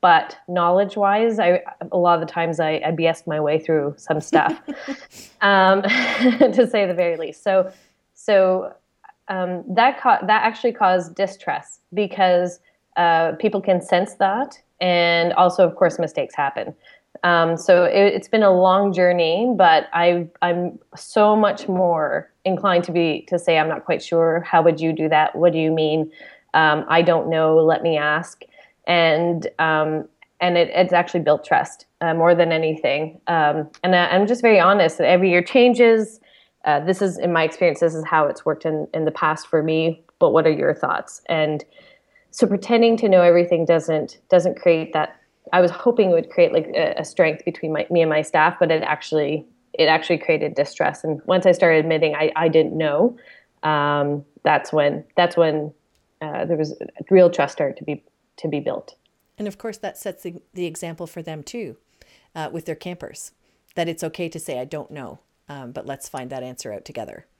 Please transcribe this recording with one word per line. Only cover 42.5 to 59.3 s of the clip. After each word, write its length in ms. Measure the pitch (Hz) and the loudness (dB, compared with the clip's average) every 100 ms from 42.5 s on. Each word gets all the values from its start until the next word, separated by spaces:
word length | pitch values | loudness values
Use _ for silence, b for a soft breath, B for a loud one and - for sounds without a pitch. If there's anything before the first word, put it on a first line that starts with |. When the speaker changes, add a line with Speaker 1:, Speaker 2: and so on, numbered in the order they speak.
| 196 - 233 233 226 | 0 -2 2 2 2
Speaker 1:
to 100 | 226 | 2
know 140 | 185 | 4
everything 420 | 175 175 175 170 | 6 4 2 0
doesn't, 540 | 165 165 156 156 143 - _ | 2 0 0 -4 -4 -14 _
doesn't 320 | 180 175 - | 2 2 -2
create 320 | 175 165 160 | 0 0 -2
that. 240 | 156 151 - _ _ - | -4 -6 -10 _ _ -2
I 80 | 180 | 2
was 80 | 175 | 2
hoping 400 | 170 247 240 190 | 2 -2 2 2
it 40 | |
would 140 | 170 160 | 2 0
create, 220 | - 170 | 0 2
like, 160 | - 156 - | 2 -2 -2
a, 160 | 156 - | -2 -4
a 60 | 156 | -8
strength 360 | - 160 156 - | 0 0 0 -8
between 260 | 165 156 | -8 -6
my, 140 | 151 - | -6 -2
me 120 | 175 | 0
and 80 | 160 | 2
my 100 | 151 | 0
staff, 360 | 151 160 156 175 | 0 2 0 2
but 100 | 160 | 0
it 120 | 160 | 0
actually, 640 | - 151 - 156 143 156 - _ _ | -2 -8 -4 -4 -2 -6 -10 _ _
it 140 | - 156 | -2 2
actually 320 | 160 - 160 | 2 0 -4
created 380 | - 156 151 - | 0 -2 -2 -4
distrust. 480 | 147 - 151 147 | -4 -2 -4 -4
And 180 | 160 147 | -8 -8
once 220 | - 185 180 | -2 2 2
I 60 | |
started 260 | 170 175 160 | 4 4 4
admitting 360 | 160 156 156 | 2 0 0
I, 180 | 147 156 - | 0 -2 0
I 120 | 165 | 2
didn't 280 | 160 156 156 | 2 0 -2
know, 400 | 156 147 233 240 B B B _ | -2 0 0 -2 B B B _
um, 640 | 156 151 147 147 143 143 143 _ | -4 -2 0 -2 -2 -4 -8 _
that's 320 | 165 147 - | 0 0 0
when, 300 | 156 143 147 - - | 0 0 -2 -6 -2
that's 220 | 175 170 | 0 2
when, 340 | 160 151 151 - _ _ _ _ | 0 0 -8 -14 _ _ _ _
uh, 240 | 156 - | -12 -8
there 140 | 160 160 | -4 -4
was 160 | 156 - - - - | -4 -8 -16 -16 2
real 220 | 185 175 | 6 6
trust 240 | 175 143 | 4 -4
started 240 | - 143 - | -2 -6 -4
to 60 | |
be, 180 | - 143 _ _ _ - | -10 -10 _ _ _ -10
to 120 | 160 | -8
be 100 | 147 | -6
built. 380 | 139 123 - _ _ _ _ | -6 -10 -12 _ _ _ _